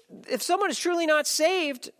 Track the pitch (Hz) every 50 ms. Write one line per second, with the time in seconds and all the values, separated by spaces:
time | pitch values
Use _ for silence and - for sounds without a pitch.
0 | - _ - - - - - 226 - - 349 381 403 381 262 - - 339 349 339
1 | 339 311 311 302 294 - - - 311 339 381 370 330 294 277 247 - - - -